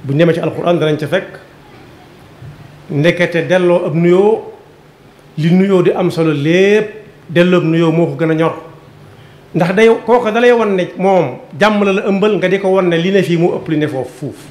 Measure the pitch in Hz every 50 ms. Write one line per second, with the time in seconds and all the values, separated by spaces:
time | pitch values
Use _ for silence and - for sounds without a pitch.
0 | - 131 139 151 170 165 160 165 - 160 - 156 - 175 175 160 151 156 151 -
1 | 156 139 156 196 190 - - - - - - - - - - - - - - -
2 | - - - - - - - - - - - - - - - - - - - 143
3 | 147 175 - - 175 170 175 170 156 139 180 185 180 175 175 175 175 180 147 165
4 | 170 175 180 185 202 208 226 220 - - - - - - - - - - _ _
5 | - - _ - - - - - 151 170 175 185 190 202 196 180 165 185 254 220
6 | 180 175 175 165 165 165 151 139 139 156 165 185 190 196 208 220 214 214 - -
7 | - - - - - - 165 170 175 180 180 175 151 160 165 165 170 165 160 165
8 | 170 147 139 135 165 160 160 156 165 160 160 - - - - - - - - -
9 | - - - - - - - - - - - 156 175 170 190 202 226 226 226 226
10 | - - 233 240 - 214 208 233 247 247 240 233 220 202 196 185 175 170 - -
11 | 190 196 190 180 151 131 117 - - - - 135 196 214 214 202 202 202 190 196
12 | 214 226 196 196 196 214 208 175 180 185 185 190 196 190 190 190 185 175 170 165
13 | 165 190 196 196 165 139 170 165 170 175 - 123 - - 160 156 151 135 123 131
14 | 123 - - - 151 127 101 - - -